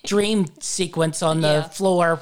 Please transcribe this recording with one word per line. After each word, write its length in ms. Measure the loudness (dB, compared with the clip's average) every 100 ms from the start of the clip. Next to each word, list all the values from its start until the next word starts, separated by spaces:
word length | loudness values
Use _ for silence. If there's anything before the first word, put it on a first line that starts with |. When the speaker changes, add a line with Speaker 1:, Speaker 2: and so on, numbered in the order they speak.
| -2
Speaker 1:
dream 400 | 0 0 0 -2 -4
sequence 600 | -8 -4 -4 0 -2 0
on 200 | 0 2
the 60 | 2
Speaker 2:
Yeah. 220 | 2 -2
Speaker 1:
floor 480 | -2 0 2 2 0